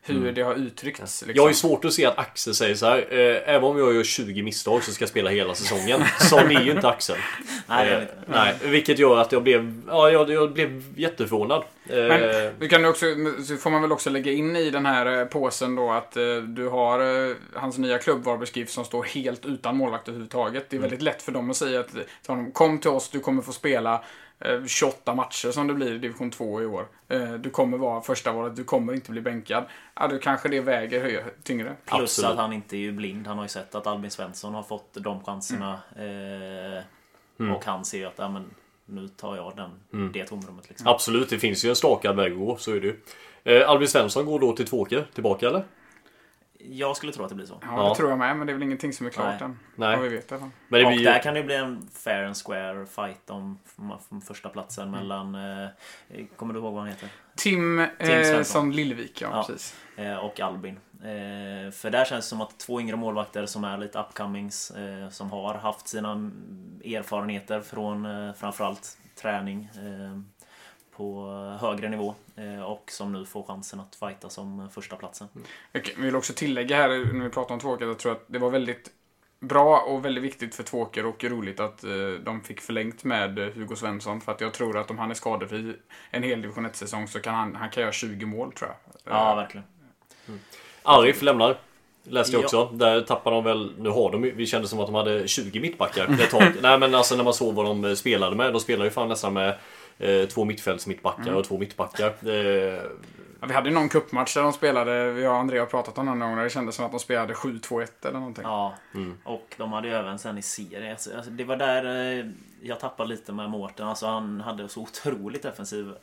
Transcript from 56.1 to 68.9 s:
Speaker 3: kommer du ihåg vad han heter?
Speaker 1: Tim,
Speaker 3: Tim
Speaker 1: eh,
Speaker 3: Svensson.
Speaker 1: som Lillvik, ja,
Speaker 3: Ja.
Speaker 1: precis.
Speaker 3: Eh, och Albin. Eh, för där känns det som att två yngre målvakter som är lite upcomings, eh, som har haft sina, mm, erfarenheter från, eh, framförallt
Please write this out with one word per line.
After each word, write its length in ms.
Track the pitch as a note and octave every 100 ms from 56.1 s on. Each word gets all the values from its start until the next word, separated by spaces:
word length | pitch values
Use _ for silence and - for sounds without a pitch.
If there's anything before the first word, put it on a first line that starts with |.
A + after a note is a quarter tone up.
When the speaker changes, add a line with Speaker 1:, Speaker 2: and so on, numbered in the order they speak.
| G2 G#2+ -
Speaker 3:
kommer 180 | A2+
du 60 | A2+
ihåg 120 | A2
vad 100 | G#2
han 80 | G#2
heter? 180 | G2 G2 - _ -
Speaker 1:
Tim, 500 | G#3 F3+ E3+ E3+ E3 -
Speaker 3:
Tim 100 | D#3+
Speaker 1:
eh, 120 | D#3+
Speaker 3:
Svensson. 220 | D#3 D3+
Speaker 1:
som 280 | D3 D#3 C#3+
Lillvik, 480 | D3 C#3+ A#2 A#2 -
ja, 60 | -
Speaker 3:
Ja. 100 | G#2+ G#2
Speaker 1:
precis. 300 | - - - - -
Speaker 3:
Eh, 200 | G#2 G2
och 240 | G#2 -
Albin. 380 | F#2+ F#2 F#2+ G2 _ -
Eh, 680 | G#2+ G#2 G2+ G2+ G2 G2 G2
för 180 | - A2
där 140 | A#2
känns 200 | C3 A#2+
det 40 | A2
som 120 | A2
att 180 | G#2+ -
två 220 | - A#2+
yngre 160 | A2+ A2+
målvakter 500 | A2+ G#2+ G#2 G#2 G2+
som 180 | A2
är 140 | G2+ G2
lite 200 | G#2 G#2+
upcomings, 720 | G#2 - G#2 G2+ G2+ - -
eh, 380 | F#2+ G2+ G2 G2
som 220 | - G2+
har 240 | G2+ G2+
haft 340 | G#2 G#2+ G#2+ -
sina, 240 | A2 G#2+
mm, 200 | G#2 G#2 G2 F#2 F#2+ F#2 -
erfarenheter 760 | A2 A2 G2+ G#2 G#2 G2+ - G#2+
från, 460 | G#2 G#2+ G#2 G#2 G#2 G#2 G#2
eh, 60 |
framförallt 640 | G2+ G2+ - G2 G2 -